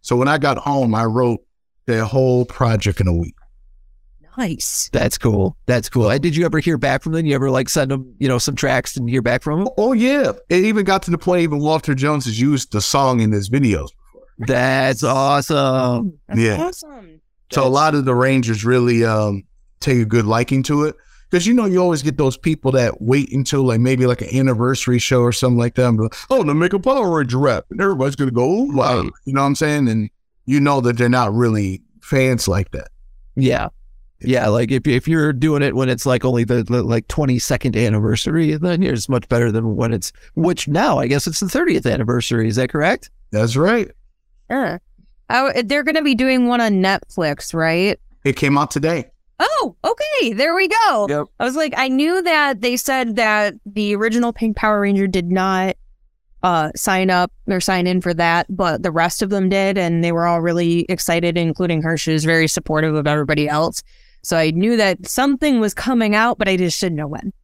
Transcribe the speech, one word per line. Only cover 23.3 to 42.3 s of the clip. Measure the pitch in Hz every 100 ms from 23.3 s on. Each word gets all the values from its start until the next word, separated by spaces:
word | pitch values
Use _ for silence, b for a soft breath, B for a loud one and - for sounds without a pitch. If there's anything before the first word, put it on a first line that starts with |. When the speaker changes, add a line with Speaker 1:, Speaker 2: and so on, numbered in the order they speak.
Speaker 1:
until, | 135 131 143
like, | 131 117
maybe, | 123 131 127
like, | 123
an | 92
anniversary | 120 135 113 123 135 - 123
show | - 127
or | 120
something | 113 127 120
like | 120 -
that. | 123
And | 110
be |
like, | 110 B B
"Oh, | 262
they | 156
make | 147 175
a | 196
Power | 214 269 202 165
Ranger | 131 127
rap." | 139 107 -
And | -
everybody's | 196 170 135 139
gonna | 135
go, | 120
"Oh, | 127 202 277
wow." | 143 - 123 - - -
You |
know | 135
what | 139
I'm | 143
saying? | 151 147 127
And | 110 107 _ _ _ -
you | 143
know | 143 139
that | 120 117
they're | 123
not | 127 117 110
really | 120 107 98 92 _ _
fans | - 139 131 120 -
like | 92 98
that. | - - - - - - -
Speaker 3:
Yeah. | 131 123 - - - - - _
Yeah, | 110 127 117
like, | 107 117
if, | 131 147
if | 127 -
you're | 160 151
doing | 131 156 143
it | 143 123
when | 131
it's, | - 139
like, | 127 131
only | 123 117
the, | 123
the, | 107 123
like, | 95 117 -
twenty-second | - 143 123 - 123 135 107
anniversary, | 113 107 110 117 - 160 160 151
then | 175 170
it's | 190 120 -
much | 127 -
better | 117 120
than | 107 113 107
when | 117
it's, | 110 - b b -
which | 165 175 -
now | 151 247 139
I | 123
guess | 139 175
it's | 156
the | 196
thirtieth | 262 349 165 127
anniversary. | 107 113 123 113